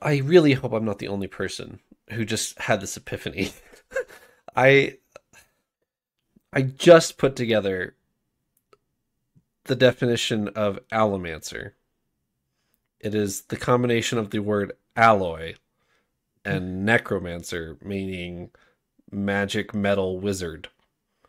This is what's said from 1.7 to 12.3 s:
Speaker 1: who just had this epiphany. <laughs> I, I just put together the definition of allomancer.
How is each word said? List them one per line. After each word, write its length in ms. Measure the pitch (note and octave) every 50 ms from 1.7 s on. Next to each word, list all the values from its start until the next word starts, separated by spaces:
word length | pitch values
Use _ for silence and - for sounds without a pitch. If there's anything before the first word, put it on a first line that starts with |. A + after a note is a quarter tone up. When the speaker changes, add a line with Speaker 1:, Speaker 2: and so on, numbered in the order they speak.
| - - _ _ - _ _ -
Speaker 1:
who 140 | G#2 A#2 A2
just 320 | G#2 A2 G#2 - - - -
had 220 | - - A2+ G2
this 140 | G2 - -
epiphany. 540 | - - - - - - - - G2 F#2+ - - - - - - - _ _ - C5+ B4
<laughs> 520 | - - - - _ _ _ _ - -
I, 420 | B2 B2+ C3+ C#3 C#3 - - - - _ _ - - _ _ _ - _ _ _ _ _ _ _ _ _ _ _ _ _ _ _ _ _ _ _ _ _ _
I 100 | - C#3 C3
just 540 | C3 C3+ - - E3+ E3+ E3 E3 - -
put 180 | - - C3+ C3
together 580 | - B2 A2+ A2 G#2+ G2 G2 F#2+ F#2 F2+ - - _ _ _ _ _ _ _ _ _ _ _ _ _ _ _ _ _ _ _ _ _ _ _ _ _ _ _ _ _ _ _ _ _ -
the 100 | - C3
definition 720 | A2+ B2+ B2 - - C3+ A#2+ A#2 A2+ - - A#2+ G#2+ G#2 -
of 300 | - A2 G#2 G#2 G2 G2+ - _
allomancer. 840 | A2+ A2 A2 G#2 G2 F#2+ F2 E2+ D#2+ D#2 - - - - - G2 - _ _ _ _ _ _ _ _ _ _ _